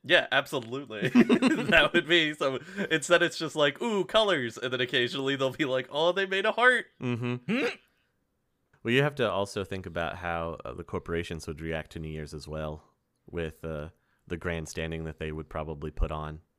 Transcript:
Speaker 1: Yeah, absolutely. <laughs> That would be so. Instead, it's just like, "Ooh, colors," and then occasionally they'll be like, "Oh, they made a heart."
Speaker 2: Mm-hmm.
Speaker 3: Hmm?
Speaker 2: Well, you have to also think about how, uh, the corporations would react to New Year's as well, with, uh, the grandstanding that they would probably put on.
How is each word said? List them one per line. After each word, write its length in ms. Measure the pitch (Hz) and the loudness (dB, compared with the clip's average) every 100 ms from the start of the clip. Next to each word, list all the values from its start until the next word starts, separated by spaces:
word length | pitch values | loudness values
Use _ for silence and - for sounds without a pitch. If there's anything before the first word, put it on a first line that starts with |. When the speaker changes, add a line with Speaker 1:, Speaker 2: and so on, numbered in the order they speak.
Speaker 1:
Yeah, 220 | 160 170 - | 4 4 4
absolutely. 760 | 131 139 147 113 127 185 107 123 | 0 0 -6 -4 -8 -8 -2 2
<laughs> 40 | 240 - 247 262 311 - | 6 6 6 4 0 4
That 220 | 170 151 | 6 6
would 140 | 170 147 | 2 4
be 260 | 175 156 | 4 4
so. 240 | 151 143 131 156 190 190 | 0 0 0 -8 -6 0
Instead, 320 | 160 143 170 | 0 4 6
it's 160 | 170 - | 6 0
just 180 | 160 156 | -6 2
like, 240 | 147 143 | 2 2
"Ooh, 240 | 240 202 175 | 0 0 2
colors," 520 | 220 208 170 120 107 | 4 4 2 0 -4
and 160 | 127 | -4
then 80 | 123 | -2
occasionally 540 | 127 139 120 139 135 139 | 0 2 0 0 -2 0
they'll 160 | 135 | 0
be 140 | 123 143 | 0 0
like, 220 | 131 131 | 0 -2
"Oh, 200 | 143 170 | 0 2
they 140 | 180 190 | 2 0
made 200 | 190 208 | 0 0
a 40 | |
heart." 340 | 214 247 247 - _ | 4 4 4 -2 _
Speaker 2:
Mm-hmm. 360 | 127 120 123 123 - | -4 -2 -2 -4 -2
Speaker 3:
Hmm? 180 | 233 - - _ _ _ _ _ _ _ _ _ _ | -2 -2 -4 _ _ _ _ _ _ _ _ _ _
Speaker 2:
Well, 100 | 117 123 | 0 2
you 80 | |
have 100 | 143 139 | 2 0
to 140 | 113 | 0
also 340 | 92 101 - | 0 -2 -4
think 220 | 92 95 92 | -6 -6 -6
about 300 | 85 80 - | -4 -4 -4
how, 420 | 87 85 85 80 - | -4 -4 -4 -6 -10
uh, 80 | |
the 100 | 62 | -12
corporations 600 | 85 92 - 85 85 82 80 | -8 -8 -4 -4 -4 -8 -8
would 160 | 76 | -8
react 300 | 80 80 78 | -6 -6 -6
to 80 | 85 | -10
New 100 | 78 | -8
Year's 240 | 78 73 | -8 -10
as 140 | 78 71 | -12 -10
well, 360 | 76 76 76 _ _ _ _ - | -8 -6 -8 _ _ _ _ -10
with, 340 | 85 80 - | -6 -6 -6
uh, 260 | 82 78 78 _ _ _ - | -8 -8 -8 _ _ _ -10
the 120 | 85 | -6
grandstanding 680 | 90 82 80 - 82 82 | -4 -4 -6 -6 -4 -4
that 160 | 80 78 | -6 -6
they 120 | 78 | -6
would 160 | 78 78 | -6 -8
probably 420 | 80 78 76 78 | -8 -6 -6 -8
put 200 | - 78 | -2 -2
on. 280 | 78 78 78 _ | -2 -8 -12 _